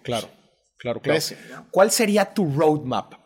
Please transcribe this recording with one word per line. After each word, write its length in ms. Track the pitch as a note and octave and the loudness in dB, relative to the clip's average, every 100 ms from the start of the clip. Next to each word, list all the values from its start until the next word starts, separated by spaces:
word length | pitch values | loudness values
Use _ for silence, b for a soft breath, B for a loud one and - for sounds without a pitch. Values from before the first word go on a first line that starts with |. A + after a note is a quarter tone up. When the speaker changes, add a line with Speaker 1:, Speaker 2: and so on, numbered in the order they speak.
Speaker 1:
Claro, 260 | - A#2 G2 _ _ _ _ _ | -8 -6 -6 _ _ _ _ _
claro, 220 | B2 A2 | -8 -6
claro. 140 | C#3 D#3 | -2 -2
Speaker 2:
Cuece, 200 | D3 - - | -2 -10 -18
¿no? 160 | - - | -20 -4
Speaker 1:
¿Cuál 220 | F3 G3+ | 2 4
sería 420 | A3 G#3+ G#3 G3 | 4 2 2 0
tu 180 | - F3 | 0 -2
roadmap? 640 | C#3 D#3 D3+ B2 A2+ - - | 2 2 2 -2 -6 -8 -14